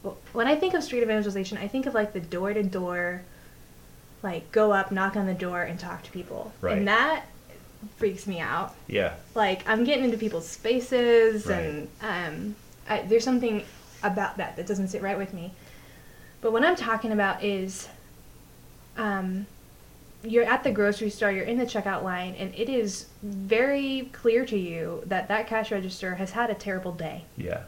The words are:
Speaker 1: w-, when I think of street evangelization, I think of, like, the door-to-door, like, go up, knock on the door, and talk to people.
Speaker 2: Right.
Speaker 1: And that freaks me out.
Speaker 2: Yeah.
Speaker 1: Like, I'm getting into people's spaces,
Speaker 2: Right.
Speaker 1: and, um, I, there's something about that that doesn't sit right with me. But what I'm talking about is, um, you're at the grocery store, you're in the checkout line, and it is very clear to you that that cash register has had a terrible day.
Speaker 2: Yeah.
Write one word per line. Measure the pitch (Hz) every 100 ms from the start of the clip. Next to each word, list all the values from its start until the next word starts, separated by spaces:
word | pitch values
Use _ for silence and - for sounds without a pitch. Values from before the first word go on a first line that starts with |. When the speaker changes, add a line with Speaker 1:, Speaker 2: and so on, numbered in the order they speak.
Speaker 1:
w-, | 196 - -
when | 233 240
I | 302
think | 370
of | 359
street | - 247
evangelization, | 226 214 208 196 185 208
I | 202
think | 262 262
of, |
like, | 226 208
the | 185
door-to-door, | 165 175 196 214 196 185 180 175 175 180 185 - - - - - - - - -
like, | 202 170 165
go | 220 214
up, | 196 190
knock | 190 196 202
on | 190
the |
door, | 185 180 175
and | 175 175
talk | 175 180
to | -
people. | 185 175 - 220 -
Speaker 2:
Right. | 180 196
Speaker 1:
And | 202
that | 220 285 320 - - - - - - 208 -
freaks | 220 190 202
me | 170
out. | 143 156 190 - -
Speaker 2:
Yeah. | 104 90 - -
Speaker 1:
Like, | 226 202 190 -
I'm | 220
getting | 240 277
into | 254 220
people's | 220 165 165
spaces, | - 220 247 240 247 240 233 226 214 208
Speaker 2:
Right. | 180
Speaker 1:
and, | 160 151 156 -
um, | 214 180 170 160 208 208 - - -
I, | 208
there's | 180 226
something | 254 247 240 208 - - - -
about | 202 185 196 -
that | 175 -
that | 180
doesn't | 196 190
sit | -
right | 196 202
with | 190
me. | 180 175 - - - - - - - - -
But | 226
what | 226
I'm | 311 359
talking | 233 220 226
about | 208 196 -
is, | 208 196 190 190 - - - - - - - - - - - -
um, | 214 196 185 185 202 - - - - - - -
you're | 220 233
at | - 254
the | 285
grocery | 202 202 208 214
store, | - 208
you're | 190
in | - 240
the | 240
checkout | 220 196 190
line, | 185 180 180 180
and | 190 -
it | 233
is | 262 208 190 - -
very | 208 196 196 220 269 277 269 269 254
clear | - 233 233 -
to | 208
you | 180 165 165 165 180
that | 190 -
that | 214 214
cash | 220 214
register | 202 185 185 185 185
has | 190
had | 220 240
a |
terrible | 196 202 185 180
day. | 165 160 - - -
Speaker 2:
Yeah. | 87 90